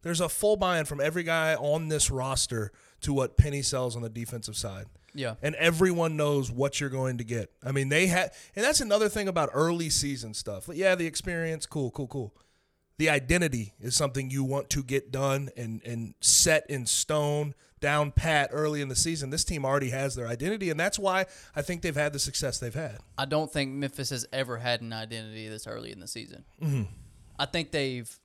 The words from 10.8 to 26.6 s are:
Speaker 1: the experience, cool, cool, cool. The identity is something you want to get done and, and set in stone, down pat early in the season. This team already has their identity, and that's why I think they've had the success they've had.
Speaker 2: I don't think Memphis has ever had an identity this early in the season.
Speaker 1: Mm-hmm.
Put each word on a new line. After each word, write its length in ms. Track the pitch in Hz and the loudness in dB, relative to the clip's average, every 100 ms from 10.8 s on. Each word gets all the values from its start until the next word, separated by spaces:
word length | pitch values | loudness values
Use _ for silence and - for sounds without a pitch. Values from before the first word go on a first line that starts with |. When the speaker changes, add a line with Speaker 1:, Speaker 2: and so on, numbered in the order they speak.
| 190 185 | 4 4
Speaker 1:
the 120 | 165 | 0
experience, 580 | - - 170 165 160 - | -4 -4 -4 -4 -4 -6
cool, 260 | 156 127 | -4 -4
cool, 160 | - 131 | -4 -6
cool. 260 | 139 107 _ _ _ _ _ _ - | -6 -8 _ _ _ _ _ _ 0
The 120 | 156 | 2
identity 640 | 147 127 175 165 123 107 _ | 2 4 2 2 0 -4 _
is 120 | 117 | -2
something 360 | 120 147 127 131 | 0 0 -2 -4
you 120 | 135 131 | -2 -2
want 240 | 139 139 | -2 -2
to 140 | 143 | -4
get 280 | 131 139 135 | 0 -2 -2
done 380 | 131 139 135 135 - | -2 0 0 -2 -8
and, 240 | 117 110 | -8 -6
and 300 | - 117 113 - | -6 -8 -8 0
set 460 | - - 170 156 - | 4 6 6 4 2
in 160 | 135 117 | -6 -2
stone, 680 | - - 151 147 147 147 - _ _ | -2 0 0 2 0 -2 -8 _ _
down 320 | 143 147 147 | 0 2 4
pat 380 | - 160 151 139 | 2 4 2 2
early 300 | 135 151 147 | 0 0 0
in 60 | 139 | -2
the 80 | 123 | 0
season. 340 | 165 165 139 | 0 0 -4
This 140 | 156 | -2
team 200 | - 165 | -2 0
already 280 | 135 139 131 | 2 2 2
has 240 | 131 139 123 | -2 -4 -4
their 120 | 117 | -6
identity, 440 | 120 160 214 185 | -4 -2 -2 -2
and 80 | 151 | 0
that's 180 | 180 - | 0 0
why 300 | 196 185 185 - - - | 0 2 -2 -6 -10 -6
I 60 | |
think 220 | 143 175 | -4 -4
they've 120 | 175 143 | -2 0
had 160 | 151 | 0
the 60 | 143 | 0
success 400 | - - 135 120 | -4 -2 -2 -4
they've 160 | 120 | -6
had. 240 | 131 151 107 - - | -6 -8 -10 -12 -6
Speaker 2:
I 100 | 135 | 0
don't 280 | 151 151 | 0 0
think 160 | 151 135 | -2 -2
Memphis 380 | 135 139 - 131 | -2 -4 -4 -6
has 160 | 131 - | -4 -4
ever 240 | 131 127 117 | -4 -4 -2
had 240 | 120 117 | -2 -2
an 120 | 117 | -4
identity 540 | 113 110 113 110 110 110 | -8 -8 -10 -10 -12 -10
this 200 | 107 110 | -10 -10
early 240 | 110 113 | -10 -10
in 80 | 104 | -12
the 80 | 113 | -12
season. 360 | 113 110 - - | -12 -12 -16 -20
Speaker 1:
Mm-hmm. 240 | _ | _